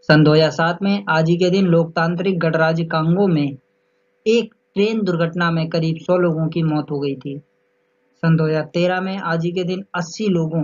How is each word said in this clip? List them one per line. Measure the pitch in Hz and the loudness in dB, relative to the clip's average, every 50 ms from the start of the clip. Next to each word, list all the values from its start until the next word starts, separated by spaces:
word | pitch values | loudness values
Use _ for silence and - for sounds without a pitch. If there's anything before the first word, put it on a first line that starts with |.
सन | _ - 151 151 156 | _ 4 4 6 6
दो | 147 151 | 6 6
हज़ार | 156 160 156 | 6 4 2
सात | 147 - 165 165 175 175 | 2 0 -2 -2 -2 -2
में | 196 196 202 202 202 - | -2 -2 -2 -2 -2 -2
आज | 160 156 165 160 | 0 0 2 2
ही | 175 170 | 2 2
के | 185 180 | 2 2
दिन | 175 196 196 | 2 2 2
लोकतांत्रिक | 180 165 165 165 165 - 175 165 165 175 170 180 196 185 165 | 4 4 2 2 0 -2 -2 -2 -2 -2 -2 -2 -2 -2 0
गणराज्य | 165 160 160 160 160 160 165 165 170 | -2 0 0 2 2 2 0 0 -2
कांगो | 165 - 160 156 165 170 190 202 190 | -2 -2 -2 0 0 2 2 2 2
में | 170 151 143 139 127 131 _ _ _ _ _ _ _ _ _ _ _ _ _ 220 | 2 2 0 -2 -4 -8 _ _ _ _ _ _ _ _ _ _ _ _ _ 2
एक | 220 233 226 226 _ _ _ _ _ | 2 2 0 -2 _ _ _ _ _
ट्रेन | 190 202 214 226 226 | 0 0 0 0 -2
दुर्घटना | 202 180 170 160 170 165 165 175 170 170 | -2 -2 0 0 -2 -2 -2 -2 -2 0
में | 165 160 160 160 | 0 -2 -2 -2
करीब | - 165 160 160 160 160 | -2 -2 -2 -2 -4 -4
सौ | - - 180 180 | -2 -2 0 2
लोगों | 180 175 160 156 160 156 | 2 0 0 0 -2 -2
की | 160 170 160 | -2 -2 -2
मौत | 160 151 151 147 - | 0 -2 -2 -4 -4
हो | 151 143 | -6 -6
गई | 139 139 139 | -4 -6 -6
थी। | 135 - 143 139 143 - _ _ _ _ _ _ _ _ _ _ _ _ _ _ _ - | -6 -10 -12 -12 -12 -14 _ _ _ _ _ _ _ _ _ _ _ _ _ _ _ 0
सन | 165 165 | 2 2
दो | 156 160 | 4 2
हज़ार | 156 156 156 151 | 0 0 -2 -4
तेरह | 151 _ 170 175 180 180 185 | -4 _ 0 0 0 0 0
में | 190 185 190 196 | -2 -4 -6 -6
आज | - 170 165 170 165 | -4 -4 -4 -2 -2
ही | 175 | -4
के | 170 185 180 | -4 -4 -4
दिन | 170 185 185 196 _ _ | -4 -4 -6 -8 _ _
अस्सी | 175 170 165 - - 220 208 | -8 -8 -8 -6 -4 -2 0
लोगों | 185 170 160 156 156 170 | 0 0 0 -2 -2 -4